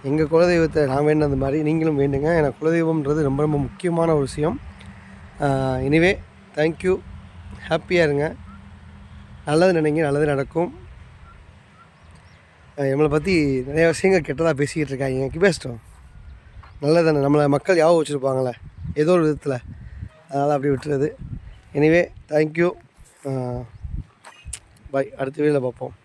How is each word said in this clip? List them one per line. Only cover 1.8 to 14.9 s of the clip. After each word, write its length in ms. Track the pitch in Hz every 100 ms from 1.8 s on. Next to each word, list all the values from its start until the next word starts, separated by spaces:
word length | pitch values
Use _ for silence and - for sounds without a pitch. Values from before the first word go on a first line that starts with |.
| 160 143
வேண்டுங்க. 280 | 139 135 151
ஏன்னா 240 | 170 143 -
குலதெய்வம்ன்றது 600 | 156 165 160 160 139 151
ரொம்ப 200 | 143 139
ரொம்ப 160 | 151 147
முக்கியமான 540 | 127 - 180 165 165
ஒரு 100 | 156
விஷயம். 380 | 135 - 151 262 - - - - - - - -
ஆ, 320 | 143 135 131 131
anyway, 420 | 135 156 175 208 - - - -
thank 200 | 160 156
you. 160 | 185 190 - - - - - - -
ஹாப்பியா 340 | 165 - 180
இருங்க. 320 | 160 143 156 - - - - - - - - - - - -
நல்லது 360 | 156 185 170
நினைங்க, 200 | 151 151
நல்லது 240 | 151 143 151
நடக்கும். 500 | 139 135 160 185 311 - - - - - - - - - - - _ - - - - - _ - -
ஆ, 40 |
நம்மளை 260 | 139 139 151
பத்தி 520 | 151 156 175 143 131
நிறைய 260 | 131 151 165
விஷயங்கள் 480 | 156 190 185 151 135
கெட்டதா 180 | 165
பேசிக்கிட்டு 500 | 139 143 165 143